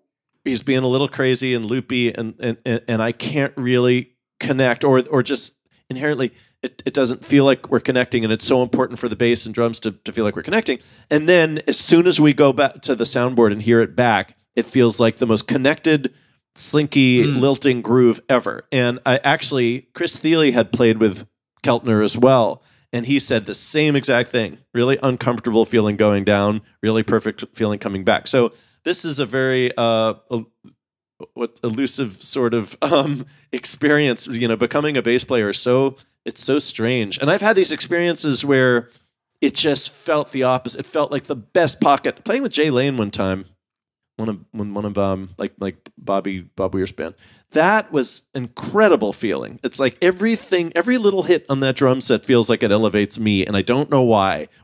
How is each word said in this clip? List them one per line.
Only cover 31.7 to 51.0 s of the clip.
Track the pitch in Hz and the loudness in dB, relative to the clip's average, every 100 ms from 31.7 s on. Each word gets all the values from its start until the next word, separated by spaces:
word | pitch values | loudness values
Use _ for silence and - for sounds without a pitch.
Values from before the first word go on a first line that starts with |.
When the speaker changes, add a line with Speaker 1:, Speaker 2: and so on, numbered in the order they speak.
| 110 135 - 120 92 | -2 -4 -4 -8 -8
Speaker 1:
sort | - 139 120 | -8 -2 0
of, | 117 101 - | 0 -4 -4
<laughs> | |
um, | 147 156 139 139 - _ _ | 0 2 2 -4 -10 _ _
experience, | 127 - - 147 147 147 113 - | -10 -8 -2 0 2 2 -2 -6
you | 117 120 | -4 -2
know, | 110 | 0
becoming | 120 147 151 139 | 0 0 0 -2
a | |
bass | 113 127 | 0 0
player | - 123 104 | 0 -2 -2
is | 101 | -2
so, | 123 127 135 135 _ _ | 0 2 0 -4 _ _
it's | - - | -16 -10
so | - 143 | -2 -2
strange. | - - 113 127 104 90 | -2 -4 -2 -2 -4 -4
And | 139 | -2
I've | 196 | 0
had | 208 220 | 2 2
these | 185 | 0
experiences | 151 - 170 175 165 156 123 | -2 -4 -2 -2 -2 -2 -4
where | 143 135 127 120 120 _ _ _ _ _ | 0 2 4 2 -2 _ _ _ _ _
it | 143 | -2
just | - 156 139 - | 0 0 -2 -6
felt | - - 151 143 | -10 -4 -2 -2
the | 135 | -2
opposite. | 127 127 123 - | 0 0 -4 -10
It | 139 | -6
felt | 156 147 | -4 -2
like | 139 | -4
the | - 120 | -6 -10
best | 104 180 156 - | -4 0 0 2
pocket. | 147 139 135 - | 2 2 0 -6
Playing | - 240 | -6 -4
with | 269 | -4
Jay | - 151 | 0 0
Lane | 127 139 127 | 2 0 -2
one | 101 | -4
time, | - 95 95 92 _ _ _ _ _ _ - | -2 -4 -4 -8 _ _ _ _ _ _ -10
one | 110 | -8
of, | 98 - | -8 -12
one, | 110 104 | -10 -8
one | 101 | -6
of, | 104 101 | -6 -2
um, | 98 95 95 90 | -2 -4 -8 -10
like, | 110 - | -10 -8
like | 98 - - - | -10 -10 -20 -16
Bobby, | - 98 98 95 | -4 -4 -4 -8
Bob | 87 - 95 | -12 -6 -4
Weir's | 95 95 | -2 -4
band. | - 78 - _ _ _ | -6 -12 -12 _ _ _
That | 156 170 214 214 | 0 2 0 -2
was | 151 120 - - | -4 -4 -8 -14
incredible | 139 120 - - 202 214 139 104 | -12 -12 -12 -6 2 4 4 0
feeling. | - 110 71 57 - | -4 -4 -4 -6 -10
It's | 127 - | -10 -2
like | 131 - | -2 2
everything, | 175 185 220 220 - 180 170 - | 0 2 -2 -2 -2 -2 -2 -4
every | 202 | -2
little | 247 | 2